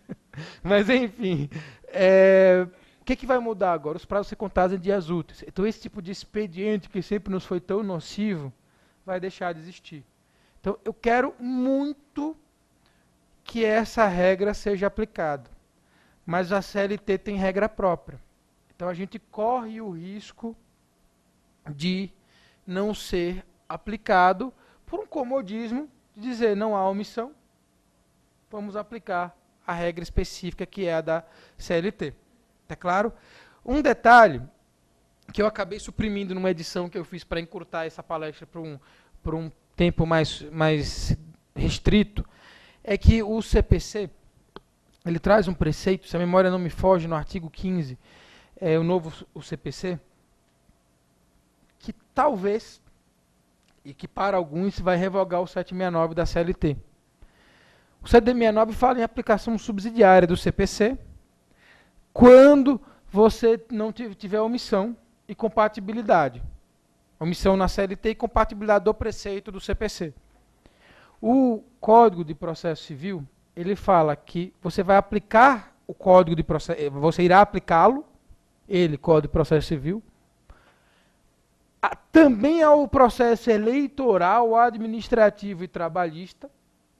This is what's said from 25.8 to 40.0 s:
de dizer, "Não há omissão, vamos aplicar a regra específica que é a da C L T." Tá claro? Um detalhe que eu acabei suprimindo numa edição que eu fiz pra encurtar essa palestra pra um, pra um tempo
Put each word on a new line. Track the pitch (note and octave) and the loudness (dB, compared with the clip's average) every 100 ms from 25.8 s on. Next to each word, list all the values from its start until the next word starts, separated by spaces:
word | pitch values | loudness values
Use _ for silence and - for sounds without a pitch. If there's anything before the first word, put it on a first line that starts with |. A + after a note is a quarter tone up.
| D4+ _ _ | -10 _ _
de | G#3 | -16
dizer, | A#3+ A#3 A3+ G3+ | -12 -2 -2 0
"Não | A3 G3+ | -2 -2
há | F#3+ | -2
omissão, | G3 G#3 - B3 - _ _ _ _ _ _ _ _ _ _ _ | -4 -8 -10 -12 -14 _ _ _ _ _ _ _ _ _ _ _
vamos | G#3+ G#3 G#3 | -14 -12 -10
aplicar | G#3 A#3 - F3+ F3 _ _ _ - | -12 -14 -8 -6 -6 _ _ _ -10
a | |
regra | E3+ F3 E3+ | -6 -6 -8
específica | E3+ - F#3 - F3 - | -6 -4 -4 -8 -12 -10
que | F3+ - F3+ | -12 -8 -4
é | |
a | D#3+ | -4
da | D#3+ E3 - _ _ - | -4 -6 -6 _ _ -18
C | - | -6
L | E3+ E3 | -4 -4
T." | - D3 - _ _ _ _ - | -8 -12 -14 _ _ _ _ -20
Tá | E3 | -10
claro? | F3+ F#3 G#3+ - _ - _ _ - | -4 -2 -4 -8 _ -20 _ _ -6
Um | C#4 | -2
detalhe | C#4 A3+ A3+ A#3+ G#3+ B2+ C3 _ _ _ _ _ _ _ - | 0 2 8 8 8 4 -10 _ _ _ _ _ _ _ -14
que | G3+ | -2
eu | G#3 | -2
acabei | G#3+ F#3+ G#3 | -2 -10 -10
suprimindo | - - G#3+ G3+ G3 | -14 -8 -6 -6 -8
numa | F#3 F#3 | -6 -4
edição | E3 E3 F#3 F3 | -4 -8 -10 -10
que | F#3 | -10
eu | |
fiz | D#3 F3 | -12 -16
pra | - E3+ | -10 -10
encurtar | E3 F#3 E3 E3+ D#3+ | -10 -16 -12 -10 -10
essa | - | -12
palestra | - D#3+ D#3 D3+ D#3+ | -12 -10 -10 -14 -20
pra | E3+ | -16
um, | D#3+ C#3+ _ _ _ - | -16 -16 _ _ _ -14
pra | E3 | -8
um | D#3+ D#3+ - _ | -8 -10 -16 _
tempo | - F3 - | 0 0 2